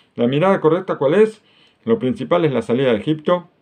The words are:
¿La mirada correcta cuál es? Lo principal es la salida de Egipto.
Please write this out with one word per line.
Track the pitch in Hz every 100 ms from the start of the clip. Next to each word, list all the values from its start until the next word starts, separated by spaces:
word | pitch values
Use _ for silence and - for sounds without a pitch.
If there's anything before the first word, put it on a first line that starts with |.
| _ -
¿La | 120
mirada | 139 185 185
correcta | 151 165 185 165
cuál | 139 180
es? | 214 - _ _ _ _
Lo | 113 113
principal | 127 113 123 175 160
es |
la | 123
salida | 113 123 135
de | 110
Egipto. | 120 156 - 180 170 _